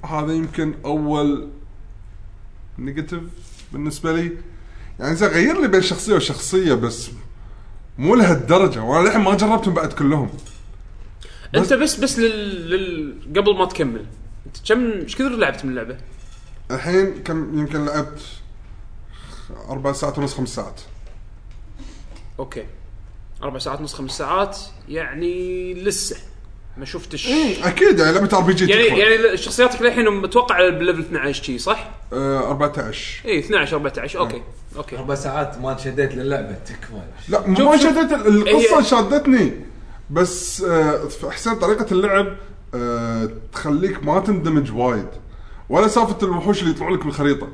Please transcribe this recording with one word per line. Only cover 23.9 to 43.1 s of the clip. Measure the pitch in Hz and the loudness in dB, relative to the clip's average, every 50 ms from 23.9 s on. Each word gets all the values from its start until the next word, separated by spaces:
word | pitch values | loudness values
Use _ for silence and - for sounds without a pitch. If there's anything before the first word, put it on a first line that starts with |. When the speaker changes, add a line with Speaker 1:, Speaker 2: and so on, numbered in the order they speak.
| - | -10
Speaker 2:
خمس | - 135 127 | -10 -10 -10
ساعات، | - - 147 135 170 190 202 196 - - - - - - - - | -8 -6 -4 -2 0 0 0 -2 -4 -12 -14 -14 -16 -18 -14 -10
يعني | 147 160 160 127 131 151 170 175 180 180 180 180 185 185 180 180 185 | -8 -8 -6 -6 -6 -4 -4 -4 -4 -4 -4 -4 -6 -6 -6 -8 -8
لسه | 180 185 202 - - - - - - - - - - - - - - - - - | -4 -2 -2 -2 -2 -4 -6 -8 -10 -12 -16 -18 -18 -18 -18 -18 -18 -18 -16 -14
ما | - 135 | -14 -14
شفتش. | 135 - 175 - - - 143 - | -10 -10 -12 -12 -10 -10 -8 -2
Speaker 1:
إيه، | 254 262 311 311 254 185 - - 180 | 0 2 2 2 2 0 0 0 0
أكيد، | 175 - 381 403 320 165 | 4 6 6 6 8 8
يعني | 160 156 | 6 6
لعبة | 165 196 202 180 214 | 6 4 4 4 4
آر | 190 | 4
بي | 175 170 | 6 6
جي | 185 156 185 180 | 4 4 6 6
Speaker 2:
يعني، | 202 220 233 | 6 6 6
Speaker 1:
تكفى. | 226 - 185 | 6 6 6
Speaker 2:
يعني | 208 220 226 220 226 226 | 6 6 6 6 6 4
الشخصيات | 185 185 - - - - 247 240 240 | 2 2 -4 -4 2 4 4 4 4
كلها | - 226 240 | 4 2 2
الحين | 226 - 233 214 | 4 4 4 4
متوقع | 202 196 208 - - 240 247 247 202 180 180 185 | 2 2 -2 2 4 4 4 4 4 6 6 4
بالليفل | 170 151 170 175 175 160 | 4 2 2 2 2 0
اثناعش | 160 - 170 147 131 143 139 - | -2 -4 -2 -2 -2 -2 -2 -4
شي، | - - 127 123 | -6 -6 -6 -4
صح؟ | - - 156 - - - - - - - | -2 -2 -2 -2 -2 -12 -12 -14 -12 -8
Speaker 1:
آه، | - 127 139 139 139 135 120 113 | -6 -2 0 0 0 0 0 0
أربعتاش. | 143 139 147 147 143 156 117 107 107 - - - - - - | 0 0 0 0 0 -2 -6 -6 -6 -8 -8 -8 -10 -8 -2
Speaker 2:
إيه، | 233 208 151 | 0 0 0
اثناعش، | - 123 - 190 147 - 160 | 0 2 2 2 2 2 0
أربعتاش، | 147 147 139 - - 117 143 - | -2 -2 -2 -4 -4 -8 -6 -2
أوكي، | 180 175 117 113 120 120 - - - - - - | -2 -2 -2 -4 -10 -12 -14 -16 -16 -16 -14 -12
أوكي. | 143 147 - 131 117 | -12 -10 -10 -10 -10
Speaker 3:
أربع | 120 139 143 | -6 -4 -4
ساعات | 139 - 143 135 151 147 139 - - | -4 -4 -4 -4 -4 -4 -4 -6 -6
ما | 131 135 | -6 -6
انشديت | 131 131 - 135 123 139 135 131 139 | -6 -6 -6 -6 0 0 0 0 0
للعبة، | 127 127 139 143 123 104 101 | -4 -2 -2 -2 -2 -4 -6
تكفى. | 101 - - - - - - - 110 101 87 - - - - - | -10 -12 -12 -14 -14 -14 -14 -12 -12 -12 -12 -12 -14 -14 -6 0
Speaker 1:
لا، | 180 - - | 0 0 2
مو | 196 190 | 4 4
Speaker 2:
شوف، | 190 277 285 | 6 8 8
Speaker 1:
ما | 302 | 8
Speaker 2:
شوف. | 302 285 320 | 8 8 6
Speaker 1:
شدت | 277 320 320 - | 6 4 4 2
ال-، | 302 - 208 214 208 208 208 202 | 2 4 6 6 6 8 8 6
القصة | 214 220 233 220 - 294 | 6 8 8 8 8 6
Speaker 2:
هي | 262 | 6
Speaker 1:
شادتني. | - 262 233 214 196 277 294 285 277 262 240 180 131 - - - - - - - - - - - - | 6 4 4 4 4 4 4 6 6 6 6 6 2 0 -4 -12 -14 -16 -16 -16 -16 -16 -16 -12 -4
بس، | 143 165 185 180 - - - - - - | 2 2 2 2 2 -6 -6 -8 -6 -2
آه، | 190 180 170 160 156 151 151 - - - | 0 2 4 4 4 4 2 0 -2 -6
ف-، | - - - | -8 -8 -8
حسين | - - - - 233 226 | -8 -8 -4 -2 -2 0
طريقة | - - 185 214 208 233 220 | 2 2 2 2 2 2 2
اللعب، | 190 180 196 202 196 196 202 202 - - - - - - - - - | 2 2 4 4 4 4 2 2 -4 -10 -14 -16 -16 -16 -16 -10 -6
آه، | 123 120 120 120 117 117 117 | -4 -2 -2 -2 -2 -2 -2